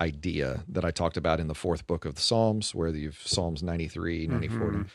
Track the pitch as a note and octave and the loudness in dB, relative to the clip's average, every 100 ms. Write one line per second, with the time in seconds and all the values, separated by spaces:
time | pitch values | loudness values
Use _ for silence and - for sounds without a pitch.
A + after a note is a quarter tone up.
0 | E2 D2 F2+ D2 C2+ C2+ - E2 E2 - | 0 0 -2 0 0 -2 -4 0 0 2
1 | E2+ - D#2+ E2 D#2 D2+ F#2 D#2+ - E2+ | 0 2 2 2 2 -2 -2 -2 0 -2
2 | D#2+ C#2+ - A2+ A2 G#2+ G#2 - E2 D#2 | -2 -2 2 6 4 4 -2 0 0 0
3 | D2+ D2 - - E2+ D#2 F2 E2+ D#2+ F2 | -4 -6 -2 0 0 -2 -2 -2 -2 -2
4 | F2 E2 D#2+ A#2 - A2+ G#2+ G2+ F#2+ | -2 -2 0 0 0 -2 -2 -2 -4